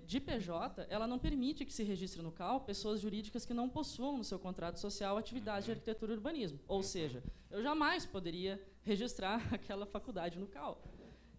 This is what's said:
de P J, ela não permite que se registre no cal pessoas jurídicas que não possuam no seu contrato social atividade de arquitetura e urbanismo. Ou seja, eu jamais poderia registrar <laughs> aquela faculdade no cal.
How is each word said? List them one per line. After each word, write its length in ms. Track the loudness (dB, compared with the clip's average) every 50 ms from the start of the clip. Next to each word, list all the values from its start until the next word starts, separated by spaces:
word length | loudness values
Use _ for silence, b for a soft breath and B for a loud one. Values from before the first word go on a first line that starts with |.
| -2
de 160 | 0 0 0
P 180 | 2 2 0 0
J, 480 | 2 2 0 0 0 -2 -2 -4 -4 0
ela 160 | 0 2 2
não 140 | 2 2 2
permite 460 | 4 4 4 6 4 4 2 0 -2
que 80 | -2 0
se 100 | 0 2
registre 380 | 2 2 0 0 -4 -4 -4
no 100 | -6 -6
cal 300 | -4 -2 2 2 2 2
pessoas 400 | 2 0 -2 0 2 2 2 2
jurídicas 440 | 2 0 0 -2 -2 -2 -4 -4 -2
que 80 | 0 0
não 140 | 0 0
possuam 500 | 0 0 0 -2 -2 -2 0 0 0 0
no 60 | 0 0
seu 160 | -2 -2 -2
contrato 400 | -2 -4 -4 -2 -2 -2 -2 -2
social 380 | -2 -2 0 0 2 2 2
atividade 480 | 2 0 -2 -4 -4 -2 0 0 0 0
de 60 | 0
arquitetura 420 | -2 -2 -2 -2 -2 0 0 0 0
e 20 |
urbanismo. 420 | 0 0 0 0 0 0 0 -2 -4 -2
Ou 160 | 0 2 2
seja, 400 | 2 2 0 0 0 0 -2 -2 -4 B B B B B
eu 100 | -2 0
jamais 440 | 2 2 4 6 6 6 4 4 0
poderia 560 | -2 -2 -2 -2 -2 0 0 0 0 -2 -2 -6 b b b b
registrar 580 | 2 4 4 4 2 0 0 2 2 2 2 2
<laughs> 40 | 2 0
aquela 320 | 0 -2 -2 -2 -2 -2
faculdade 540 | -2 -4 -4 -4 -2 -2 0 0 0 0 -2
no 80 | -6
cal. 340 | -6 -6 -4 -4 -4 -4 -6 b b b b b b b b b b b